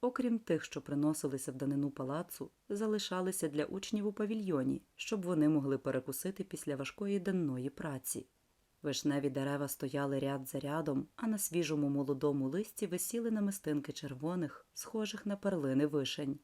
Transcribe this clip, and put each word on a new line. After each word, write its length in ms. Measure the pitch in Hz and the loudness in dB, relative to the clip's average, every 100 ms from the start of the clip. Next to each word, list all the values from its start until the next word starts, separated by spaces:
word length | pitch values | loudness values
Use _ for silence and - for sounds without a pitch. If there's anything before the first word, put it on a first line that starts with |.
окрім 380 | 247 254 247 226 | -2 2 2 2
тих, 240 | - 156 | 2 0
що 180 | - 147 | 0 -8
приносилися 680 | - 143 151 151 143 131 - | -2 2 2 2 0 -2 -4
в 40 | 131 | -2
данину 360 | 139 143 143 | 0 2 0
палацу, 600 | - 131 151 175 - - _ - | -2 -4 -2 -4 -8 -12 _ -6
залишалися 800 | 202 220 214 - 185 185 185 160 | -2 0 0 0 -2 0 0 0
для 180 | 147 147 | 0 -2
учнів 420 | 190 - 208 208 | -2 -2 -2 0
у 60 | |
павільйоні, 680 | 202 208 220 190 147 131 135 - - | 0 -2 0 0 2 2 0 -4 -12
щоб 300 | - 214 175 | -4 -2 2
вони 240 | 165 151 | 4 6
могли 280 | 151 139 135 | 6 4 0
перекусити 680 | 135 131 131 135 185 196 | 0 -2 -2 -4 -4 -4
після 320 | - 156 - 139 | -6 -6 -4 -4
важкої 440 | 135 - 202 202 | -4 -4 0 0
денної 500 | 185 185 151 127 135 | 2 2 2 0 -4
праці. 580 | - 160 131 - - - _ _ _ _ _ | -4 -6 -6 -6 -6 -8 _ _ _ _ _
Вишневі 480 | 147 131 147 143 139 | -2 0 2 2 2
дерева 380 | 135 139 143 139 | 0 0 0 -2
стояли 520 | - 135 139 139 139 | -2 -2 0 2 2
ряд 280 | 139 139 131 | 0 -2 -4
за 120 | 139 | -4
рядом, 480 | 139 156 151 135 - - | -2 0 2 0 -2 -4
а 120 | 226 | 0
на 100 | 214 | 0
свіжому 520 | - 170 151 151 143 | 0 0 2 2 2
молодому 600 | 139 139 135 147 143 131 | 2 2 2 2 2 2
листі 380 | 170 214 - 196 | 0 -2 -4 -2
висіли 440 | 180 - 233 233 | -2 -2 -2 0
намистинки 600 | 214 202 196 156 147 143 | 2 2 0 0 0 -2
червоних, 760 | - 143 131 156 180 151 - - | -6 -6 -4 -2 0 -2 -4 -16
схожих 520 | - - 220 214 214 202 | -14 -6 -4 -4 -4 -4
на 100 | 202 | -2
перлини 520 | 196 180 139 131 147 | 0 2 2 4 4
вишень, 520 | 147 127 - 139 143 | 2 0 -2 -4 -4